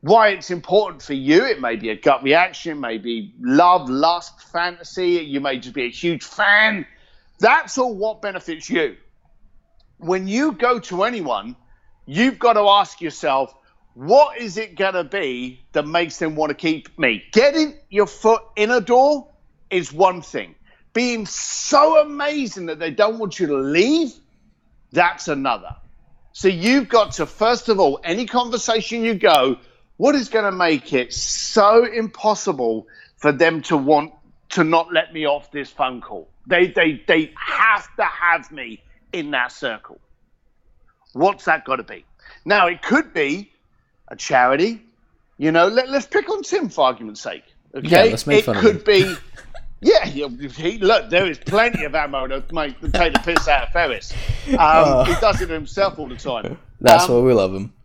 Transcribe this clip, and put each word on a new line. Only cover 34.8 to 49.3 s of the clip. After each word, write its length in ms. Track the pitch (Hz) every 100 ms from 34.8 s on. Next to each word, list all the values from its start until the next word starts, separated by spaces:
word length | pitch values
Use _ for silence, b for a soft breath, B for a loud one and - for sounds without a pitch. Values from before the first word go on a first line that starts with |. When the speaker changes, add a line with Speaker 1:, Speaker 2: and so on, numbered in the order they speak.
| 165
Speaker 1:
let 200 | 170 -
me 140 | 165 151
off 240 | 147 143
this 200 | 147 131
phone 300 | - 131 123
call? 280 | - 101 78 _ -
They, 200 | - 180
they, 360 | 185 165 147 -
they 260 | 165 156 -
have 500 | - - 220 208 - -
to 80 |
have 460 | 190 - 175 170 -
me 320 | 151 120 110 _ _ _
in 180 | 180 147
that 220 | 139 123
circle. 480 | - 135 107 - - _ _ _ _ _ _ _ _ _ _ _
What's 320 | 127 185 196
that 200 | - 156
gotta 200 | - 131
be? 200 | - 98 _ _ b b
Now, 220 | 156 208 175
it 160 | 175
could 320 | - 262 320
be 380 | - 143 170 208 _ _ _ _ _ _
a 80 | -
charity. 640 | - 135 123 139 196 226 _ _ _ _ _ _
You 140 | 156
know, 160 | 165 180
let, 200 | 226 254
let's 180 | 269 -
pick 220 | 415 -
on 140 | 403
Tim 260 | - 381 269
for 160 | -
argument's 360 | 131 127 113 104
sake. 240 | 120 87 _ _ _
Okay? 140 | - 151
Speaker 2:
Yeah, 140 | 175 226
let's 160 | - -
make 140 | 143
Speaker 1:
It 40 |
Speaker 2:
fun 120 | - 101
of 60 |
Speaker 1:
could 140 | 214 185
Speaker 2:
him. 60 |
Speaker 1:
be, 320 | - 196 190 175 -